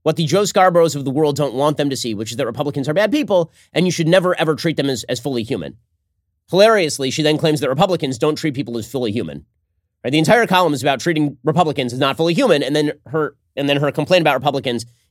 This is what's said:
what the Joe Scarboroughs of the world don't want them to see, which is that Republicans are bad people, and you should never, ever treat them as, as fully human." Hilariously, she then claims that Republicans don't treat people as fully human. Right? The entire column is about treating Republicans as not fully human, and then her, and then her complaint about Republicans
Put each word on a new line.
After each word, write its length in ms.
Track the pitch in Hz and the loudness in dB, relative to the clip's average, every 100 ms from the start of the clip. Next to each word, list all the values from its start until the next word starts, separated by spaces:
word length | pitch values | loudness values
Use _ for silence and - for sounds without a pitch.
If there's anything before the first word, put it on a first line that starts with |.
what 120 | 156 160 | -2 0
the 80 | |
Joe 200 | 151 185 | 0 2
Scarboroughs 520 | 208 202 185 175 165 143 | 2 4 4 4 2 0
of 80 | |
the 80 | 135 | -4
world 240 | 135 151 143 | 0 0 0
don't 200 | 139 123 | -2 0
want 200 | 147 147 | 0 0
them 140 | 143 | -2
to 80 | 131 | -4
see, 160 | 120 | -6
which 180 | 104 113 | -6 -6
is 60 | 117 | -6
that 80 | 120 | -4
Republicans 420 | 117 147 143 135 | -4 -4 -4 -2
are 60 | |
bad 180 | 156 208 | 0 0
people, 400 | 302 233 190 165 _ _ | 0 2 0 0 _ _
and 120 | 143 180 | -2 0
you 60 | |
should 160 | 165 160 | 0 4
never, 260 | 185 180 - | 4 4 0
ever 160 | 160 139 | 0 0
treat 220 | 165 143 | -2 -2
them 120 | 139 | -2
as, 140 | 117 - | -4 -6
as 100 | 123 | -6
fully 240 | 147 123 | -4 -4
human." 320 | 113 113 71 - _ _ _ _ _ _ _ | -4 -6 -8 -14 _ _ _ _ _ _ _
Hilariously, 600 | 180 220 214 156 139 135 | 4 6 6 0 -2 -4
she 120 | 156 | 0
then 140 | 151 151 | 0 2
claims 220 | 160 151 | 0 0
that 80 | 135 | 0
Republicans 500 | 131 196 175 139 123 | 2 2 2 -4 -2
don't 200 | 151 151 | -2 -2
treat 160 | 156 | -4
people 240 | 135 117 117 | -4 -6 -8
as 120 | 110 | -6
fully 220 | 135 120 | -4 -2
human. 340 | 110 80 71 - _ _ _ _ _ 120 | -4 -6 -10 -18 _ _ _ _ _ -2
Right? 60 | |
The 80 | 151 | 0
entire 280 | 160 233 220 | 4 4 4
column 260 | 185 175 | 2 2
is 80 | 143 | 0
about 200 | 143 131 | -2 -2
treating 360 | 175 156 147 147 | -2 0 -2 -2
Republicans 480 | 147 151 160 139 127 | -2 0 0 -2 -4
as 80 | 123 | -2
not 160 | 139 135 | -2 0
fully 180 | 165 | 0
human, 300 | 165 262 147 | 2 2 2
and 100 | 131 | 2
then 200 | 151 147 - - | 0 -2 -4 -6
her, 280 | 156 147 - _ - | -4 -4 -8 _ -4
and 100 | 139 | -2
then 80 | 143 | 0
her 160 | 147 | 0
complaint 300 | 156 147 180 | -2 0 2
about 140 | 151 127 | 2 2
Republicans 500 | 143 135 127 120 117 _ _ | 0 -2 -4 -6 -8 _ _